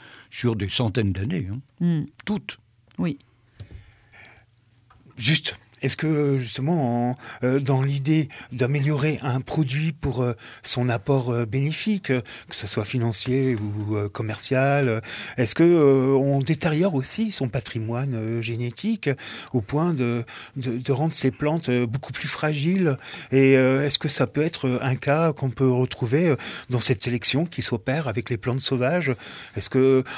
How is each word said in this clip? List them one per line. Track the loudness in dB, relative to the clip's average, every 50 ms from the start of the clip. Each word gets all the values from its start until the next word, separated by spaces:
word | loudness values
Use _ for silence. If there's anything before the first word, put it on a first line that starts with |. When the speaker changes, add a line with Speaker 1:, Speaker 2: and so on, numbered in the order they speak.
| -14 -20 -20 -20 -20 _
Speaker 1:
sur | -10 -2 -2 -2 0
des | 0 -2 -2
centaines | 0 0 0 0 0 0 0 0
d'années, | 0 -2 -2 -2 -2 -2 -4 -4
hein. | -6 -10 -12 _ _ _
Speaker 2:
Hmm. | 0 0 0 0 -2 -6 -12 -12 -6
Speaker 1:
Toutes. | -6 -4 -4 -6 -10 -16 -16 _ _ _ _ _ _ -6 -4
Speaker 2:
Oui. | -4 -4 -4 -6 -12 _ _ _ _ _ _ -20 -20 -18 -18 -20 -20 -20 _ _ _ _ -20 -20 -20 -20 -20 -20 _ _ _ _ _ _ _ _ _ _ -20 -20 _ -20 -10
Speaker 3:
Juste. | -4 0 2 2 2 0 -2 -6 -6 -16 _ -10 -4 0
Est-ce | 0 2
que, | 2 2 2 2 4 4 4 2
justement, | 2 0 -4 -4 -2 0 0 2 2 2 2 2 2 0 0
en, | -2 -4 -8 -16 -8 -2 0
euh, | 2 2 2
dans | 2 2 2 2
l'idée | 2 0 0 0 0 2 2 2 2 -2 -6 -14 -16 -12
d'améliorer | -2 -2 0 0 2 0 0 0 0 2 0 0 0 -2 -2
un | -2 -2 -2
produit | -2 -2 -2 0 0 0 0 -2 -2 -2 -4
pour, | -2 -4 -4 -2 0
euh, | 0 -2 -2 -4 -10 -18 -20 -8
son | -2 -2 0 0 2 0
apport, | 0 -2 0 0 0 2 2 0
euh, | 0 -2 -2
bénéfique, | -2 -2 -2 -2 -2 -2 -2 -2 -2 -2 -2 0 0
euh, | 0 0 -2 -6 -14 -18 -16
que | -12 -10
ce | -10 -8
soit | -4 -4 -4 -4
financier | -2 -2 0 0 0 0 -2 -2 0 0 2 2 0 0
ou, | -2 -2 -4 -4 -4 -4 -2 -2
euh, | -2 -2
commercial, | -4 -6 -6 -6 -6 -4 -4 -2 0 2 2 2 2 2 2 2
euh, | 2 0 -2 -4 -8 -12 -12 -12 -10 -2
est-ce | 0 0 0 4
que, | 4 4
euh, | 6 6 6 6 6 6 6 4 4 4
on | 4 4 2 2
détériore | 0 2 0 -2 0 0 0 2 2 2 2 0
aussi | 0 -2 -2 -2 0 -2 -2
son | -2 -2 -4 -2
patrimoine, | -4 -4 -4 -4 -4 -4 -4 -4 -4 -2 -2 -2 -4
euh, | -4 -2 -2 -4 -4 -4
génétique | -4 -4 -4 -4 -6 -6 -4 -2 -2 -2 -2 -2 -2 -2 -2 -6 -12 -14 -14 -12 -4 -2
au | -2
point | -2 0 -2 0 0 0 0
de, | 0 0 0 0 -2 -4 -8 -12 -18 -18 -12 -10
de, | -8 -6 -4 -6
de | -4 -2 -2
rendre | 0 0 0 2 2
ces | 2 2 2
plantes, | 0 0 -2 -2 0 0 0 0
euh, | 0 0 0
beaucoup | 0 -2 -6 -8 -8 -10
plus | -8 -6
fragiles ? | -6 -4 -2 -2 -2 0 0 0 0 0 2 2 0 0 -2 -6 -14 -16 -16 -6 2
Et, | 4 6 8 8 8
euh, | 8 6 4 4 2 2
est-ce | 2 0
que | 0 0
ça | -2 0 0 0
peut | 0 0 -2 -2
être, | -2 -2 -2 -2
euh, | -2 -2 0 0
un | -2 -2
cas | -2 0 0 2 2 2 0 0
qu'on | 0 -4 -6
peut | -2 2 2 2
retrouver, | 4 2 0 -2 -2 -6 -2 0 2 2 2
euh, | 2 2 0 -2 -10 -12 -14 -8 -4
dans | -2 0
cette | 2 2 2 2
sélection | 0 0 0 2 2 4 4 4 0
qui | -2 -2 -4 -2
s'opère | -2 -2 -2 -2 -2 -2 -2 -2
avec | -2 -2 -4 -2 -4
les | -6
plantes | -4 -2 -2 -2 0
sauvages ? | 0 0 0 2 2 2 0 0 0 0 -2 -4 -6 -14 -16 -16 -18 -10 -4
Est-ce | -4 -2 2
que, | 4 4 6 6 6 4 2 0 -8